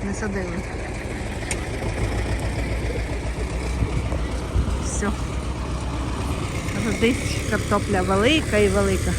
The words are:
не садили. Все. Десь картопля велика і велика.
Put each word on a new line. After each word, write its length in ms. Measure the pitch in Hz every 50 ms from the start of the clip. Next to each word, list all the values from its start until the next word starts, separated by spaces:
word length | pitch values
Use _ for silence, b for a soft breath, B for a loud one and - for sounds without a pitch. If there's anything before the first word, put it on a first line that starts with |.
| 202
не 100 | 196 196
садили. 440 | - 226 202 196 196 180 170 170 190 - - - - - - - - - 190 - - - - - - - - - - - - - - - - - - - - - - - - - - - - - - - - - - - - - - - - 151 147 151 151 - 151 151 151 151 156 160 151 151 - - - - - - - - - - - - - - - - - - - - - -
Все. 280 | - - - 202 202 202 - - - - - - - - - - - - - - - - - - - - - - - - - - - - - - - - - 208 226 196 -
Десь 500 | 220 233 269 - - - - - - -
картопля 520 | 220 202 - - 208 - - - 202 185
велика 560 | 185 185 190 196 214 262 311 311 - - 214
і 120 | 208 208 196
велика. 420 | 190 202 202 196 190 170 - 180 175